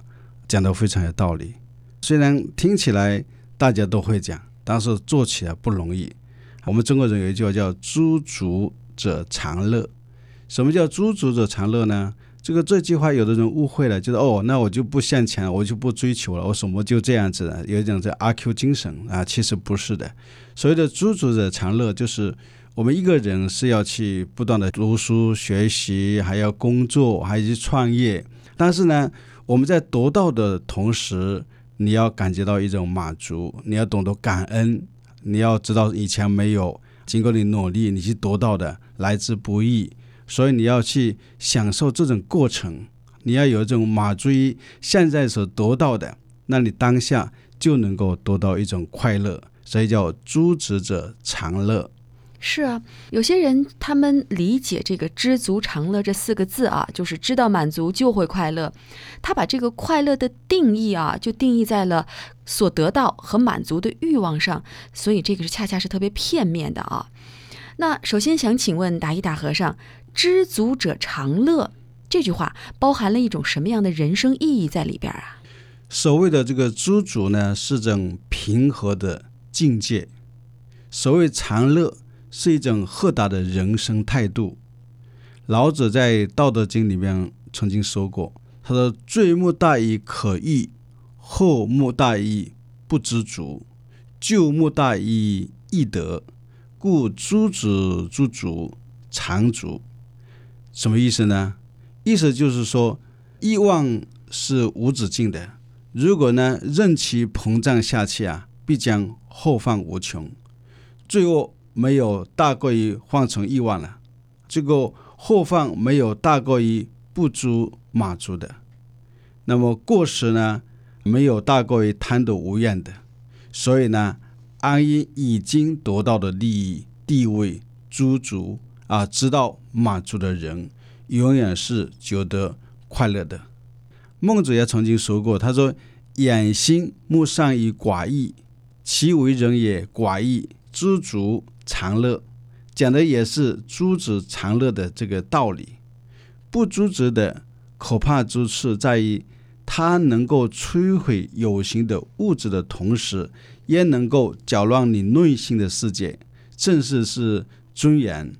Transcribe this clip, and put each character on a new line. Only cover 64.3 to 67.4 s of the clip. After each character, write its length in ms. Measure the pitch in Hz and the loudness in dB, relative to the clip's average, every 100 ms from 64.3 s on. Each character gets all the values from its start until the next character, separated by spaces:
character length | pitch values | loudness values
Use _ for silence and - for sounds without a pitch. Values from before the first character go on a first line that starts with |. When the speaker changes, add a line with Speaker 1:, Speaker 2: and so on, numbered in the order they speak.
| 151 | -2
Speaker 2:
上， 240 | 190 151 - - - | -2 -4 -8 -18 -18
所 180 | - 202 | -6 0
以 100 | 208 | 0
这 140 | - 190 | 0 -2
个 80 | |
是 60 | 165 | -4
恰 180 | - 196 | -6 -4
恰 100 | 185 | -4
是 120 | 185 | -4
特 100 | 190 | -2
别 100 | 202 | -4
片 380 | 208 - 339 180 | -4 -2 0 0
面 260 | 165 147 | -2 -4
的 80 | - | -6
啊。 280 | - - - - - - | -8 -8 -10 -18 -20 -20